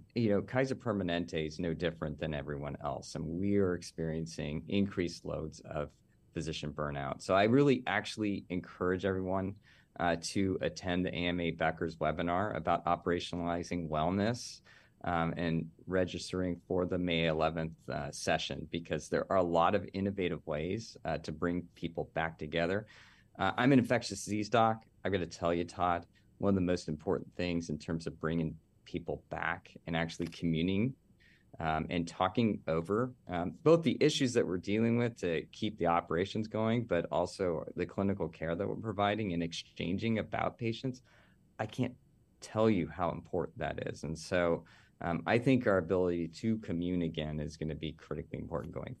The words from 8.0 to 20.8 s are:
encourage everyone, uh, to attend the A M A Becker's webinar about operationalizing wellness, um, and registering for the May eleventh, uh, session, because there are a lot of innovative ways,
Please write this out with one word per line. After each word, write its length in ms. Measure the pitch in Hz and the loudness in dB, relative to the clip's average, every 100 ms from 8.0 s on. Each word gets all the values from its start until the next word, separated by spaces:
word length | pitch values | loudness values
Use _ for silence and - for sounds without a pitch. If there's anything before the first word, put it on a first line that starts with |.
| 104 - 107 98 - | -2 -2 -2 -2 -4
encourage 560 | 90 85 - 90 92 98 | -6 -6 -2 0 2 2
everyone, 500 | 95 92 95 95 95 - - _ - | 0 0 0 -2 -6 -16 -20 _ -2
uh, 160 | 87 82 | 0 2
to 360 | - - 95 92 | 0 0 2 2
attend 440 | - - 95 90 90 | 0 -2 -2 0 0
the 40 | |
A 140 | - 87 | 0 0
M 120 | 87 | 0
A 120 | 85 | 0
Becker's 440 | 80 80 80 82 76 | 2 0 2 -4 0
webinar 580 | 78 78 87 87 104 - | 0 0 0 0 0 -2
about 300 | 85 85 - | 0 2 2
operationalizing 1040 | 85 - 87 - 87 85 85 85 87 82 | 0 2 0 -2 -4 -2 -2 -2 -4 -2
wellness, 720 | 78 80 95 104 120 - - - - - _ | 0 2 2 2 0 -6 -14 -20 -20 -20 _
um, 300 | - 85 82 82 | -2 0 0 0
and 300 | 85 82 82 - - | 0 0 -2 -10 -2
registering 720 | 92 90 92 - 92 92 85 - | 0 0 -2 -6 -2 -2 -4 -2
for 180 | 92 90 | 0 0
the 120 | 90 | 0
May 280 | 90 82 82 | 0 2 2
eleventh, 480 | 80 80 82 80 80 - | 2 0 0 -4 -6 -8
uh, 200 | 71 71 | -6 -6
session, 560 | - - 80 - 67 76 | -6 0 0 0 -6 -6
because 380 | 85 85 78 - | -8 -4 -4 0
there 160 | 80 - | -2 2
are 60 | 95 | 2
a 60 | |
lot 320 | 90 85 85 98 | 4 6 6 4
of 120 | 92 | 0
innovative 520 | 98 98 98 87 80 - | -2 -2 0 -2 -2 -4
ways, 480 | 76 80 104 | -2 -2 -4